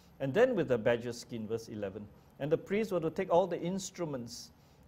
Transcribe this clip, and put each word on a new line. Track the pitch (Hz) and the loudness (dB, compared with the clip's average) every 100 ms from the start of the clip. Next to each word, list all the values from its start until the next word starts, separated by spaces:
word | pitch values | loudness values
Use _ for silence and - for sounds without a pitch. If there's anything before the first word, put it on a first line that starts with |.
| - - | -20 -6
and | 135 | 0
then | 147 254 | 4 4
with | 220 131 | 4 2
the | 120 | 4
badger | 113 120 120 | 4 2 0
skin, | 117 - 117 107 | -8 -8 -8 -4
verse | 113 - | -4 -4
eleven. | 107 98 104 107 - - - | -6 -6 -6 -12 -16 -20 -8
And | 143 | 0
the | 160 | 0
priests | - 202 220 | 0 -2 0
were | 180 | 0
to | 160 | 0
take | 156 190 | -2 4
all | 175 190 | 4 4
the | 170 | 0
instruments, | 170 190 190 - 165 135 117 - - - - - | -2 -4 -6 -6 -4 -4 -8 -12 -16 -20 -20 -20